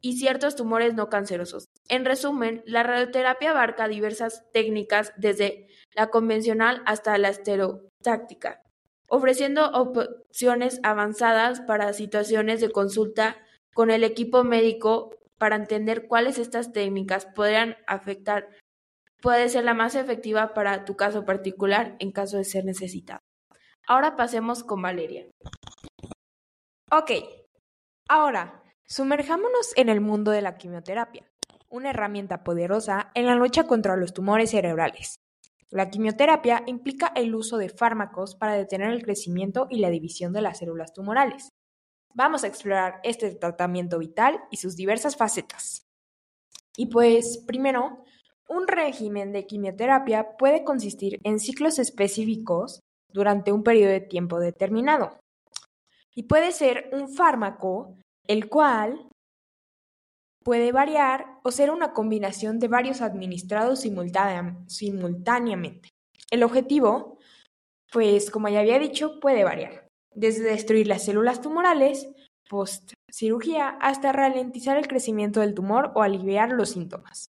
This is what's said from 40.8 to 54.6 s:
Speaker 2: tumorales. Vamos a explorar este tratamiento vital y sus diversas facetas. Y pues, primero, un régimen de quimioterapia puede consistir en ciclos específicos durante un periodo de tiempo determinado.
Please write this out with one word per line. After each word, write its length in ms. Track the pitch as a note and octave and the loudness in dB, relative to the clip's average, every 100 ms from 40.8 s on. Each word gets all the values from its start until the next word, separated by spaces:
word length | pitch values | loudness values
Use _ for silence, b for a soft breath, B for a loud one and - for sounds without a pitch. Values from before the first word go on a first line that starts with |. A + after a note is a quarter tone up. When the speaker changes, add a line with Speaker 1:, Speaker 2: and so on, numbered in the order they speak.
| D#3+ | -12
Speaker 2:
tumorales. 560 | - G3 A#3 C4+ - - _ _ _ _ _ _ A#3 | -12 -4 2 2 0 -18 _ _ _ _ _ _ 0
Vamos 280 | C4+ D#4 | 2 2
a 40 | A3 | -4
explorar 520 | G3 G3+ G3 F#3 F#3 | -6 -2 0 0 -2
este 320 | A3+ A#3 A3 | -6 -4 -6
tratamiento 640 | F3+ E3+ E3+ F3+ F3+ F3 E3+ | -4 -6 -2 -2 -2 -4 -4
vital 420 | D#3+ - A#3+ D#4+ - | -4 2 2 2 -8
y 60 | G#3 | -10
sus 180 | F3+ F3 | -10 -6
diversas 400 | F#3 A3+ D4+ C#4 | -2 0 -2 -2
facetas. 680 | A3 G3 - - - - _ _ _ _ _ _ _ - _ - | -2 -2 -8 -14 -14 -14 _ _ _ _ _ _ _ -20 _ -6
Y 80 | A#3+ | -2
pues, 580 | A#3 A#3 A#3 A#3 - - | 4 6 6 2 -8 -8
primero, 560 | B3 C4+ B3+ C4 - b b b b _ | -2 0 0 -2 -8 b b b b _
un 200 | E4+ F#4 | -4 -2
régimen 640 | F#4 D4+ C4 G#3+ G#3 G3 | 0 0 -2 -6 -6 -6
de 160 | G3+ G3 | -8 -8
quimioterapia 920 | G#3 G3 F#3+ A#3+ C4+ C4+ G#3+ A3 - | -6 -6 -2 4 4 4 -2 -2 2
puede 260 | C4+ D#4 | 4 4
consistir 560 | D4+ C4+ G#3 - G3 G3+ | 2 -4 -4 -6 -6 -4
en 160 | G#3 G#3+ | -4 -2
ciclos 400 | G#3+ C4 D4+ D#4+ | -4 -2 0 0
específicos 1040 | B3 - G3+ G3+ A3 A3 A3 F3 A3 - _ _ _ | -2 0 -2 0 -2 -4 -2 -2 -2 -10 _ _ _
durante 400 | G3 G3+ G3+ G3 | 0 2 2 2
un 120 | G#3 | 2
periodo 260 | G#3+ A3+ G3 | 6 6 6
de 120 | F#3+ | 4
tiempo 380 | F#3+ F3 F3 E3+ | 0 -6 -4 -2
determinado. 800 | F3 E3+ | -2 -2